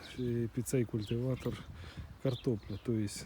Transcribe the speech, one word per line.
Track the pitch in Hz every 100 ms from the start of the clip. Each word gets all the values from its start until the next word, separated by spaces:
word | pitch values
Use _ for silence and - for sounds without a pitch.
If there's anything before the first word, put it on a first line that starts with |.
| - -
е, | 123 117 117
під | - 117
цей | 135 113
культиватор | 113 104 117 131 127 123 - - - - - - -
картоплю. | 135 120 135 104 - 101
Тобто | - 110 101 -